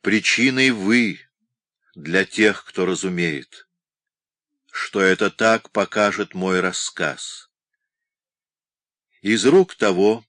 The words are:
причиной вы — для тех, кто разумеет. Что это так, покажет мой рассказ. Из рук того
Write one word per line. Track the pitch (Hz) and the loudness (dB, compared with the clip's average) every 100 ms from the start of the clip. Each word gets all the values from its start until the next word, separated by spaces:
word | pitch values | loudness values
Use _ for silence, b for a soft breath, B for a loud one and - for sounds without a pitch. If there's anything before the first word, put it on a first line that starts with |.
причиной | - 107 92 - 127 131 131 | -2 -2 0 0 0 2 0
вы — | 113 95 120 113 82 - _ _ _ _ _ _ - | 2 0 2 0 -4 -16 _ _ _ _ _ _ -18
для | 76 92 | -4 -2
тех, | 95 - 107 101 | -2 2 2 0
кто | - - 92 | -8 -4 -2
разумеет. | 87 95 90 85 73 64 - _ _ _ _ _ _ _ _ _ _ _ | -2 -4 -2 -4 -4 -12 -20 _ _ _ _ _ _ _ _ _ _ _
Что | - - 104 | -12 -8 0
это | 95 95 104 | 2 2 0
так, | - 113 113 - | 0 0 0 -2
покажет | - 98 110 104 98 101 | -4 -4 0 0 0 -8
мой | 92 92 92 | -4 -2 0
рассказ. | 92 87 - - 80 69 - - - _ _ _ _ _ _ _ _ _ _ _ _ _ _ _ _ _ | 0 -4 -10 -6 -6 -6 -14 -16 -20 _ _ _ _ _ _ _ _ _ _ _ _ _ _ _ _ _
Из | 98 110 | -4 0
рук | 104 175 185 | 4 4 2
того | - 107 90 101 113 | 0 0 2 2 0